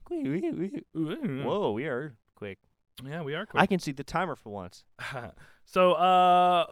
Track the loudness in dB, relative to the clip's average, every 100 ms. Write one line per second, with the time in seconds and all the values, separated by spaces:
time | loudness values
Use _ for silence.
0 | -10 -6 -4 -4 -4 -4 -6 -8 -10 -6
1 | -6 -4 -6 -4 -4 -2 -2 -2 -4 -6
2 | -8 -14 _ -14 -14 -14 _ _ _ -18
3 | -12 -10 -8 -8 -2 2 4 2 -2 -8
4 | -6 -4 -4 -6 -10 -10 -12 -16 _ -14
5 | -12 -12 -14 -18 -20 _ _ 4 4 6
6 | 4 6 6 6 6 4 0